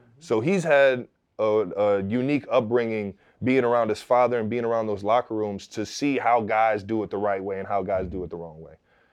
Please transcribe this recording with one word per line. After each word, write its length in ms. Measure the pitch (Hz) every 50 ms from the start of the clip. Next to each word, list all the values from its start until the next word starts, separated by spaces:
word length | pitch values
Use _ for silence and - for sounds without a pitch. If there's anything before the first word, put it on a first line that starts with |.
| _ _ _ _
So 220 | - - 117 110
he's 220 | 113 156 196 190 160
had 440 | 170 147 143 139 135 131 123 120 - _ _ _ _ _ -
a, 60 | 107
a 580 | 110 107 107 107 87 78 - 104 104 101 101 95
unique 420 | 98 110 123 127 135 147 143 - -
upbringing 640 | 117 131 120 107 117 123 117 113 110 110 104 101 92 _ _ _ _ - -
being 220 | 127 127 131 123
around 240 | 120 120 120 117 107
his 120 | 107 -
father 380 | - - 127 120 123 120 123 120
and 100 | 110 107
being 140 | 117 120 117
around 240 | 113 117 113 110 110
those 160 | 104 95 98
locker 320 | 101 110 123 120 - 113
rooms 320 | 110 107 104 101 98 - -
to 180 | - 117 107
see 320 | - - - 147 147 139 123
how 220 | - 117 117 120
guys 420 | 113 101 113 110 113 113 107 107
do 220 | 92 98 113 110 104
it 60 | 90
the 80 | - 101
right 260 | 104 104 101 98 95
way 160 | 101 98 95
and 80 | 98 95
how 160 | 101 101 95
guys 240 | 95 98 95 92 92
do 160 | - 92 90
it 60 | 82
the 60 | 85 85
wrong 240 | 85 82 78 80
way. 100 | 82 78 73 - _ _ _ _ _ _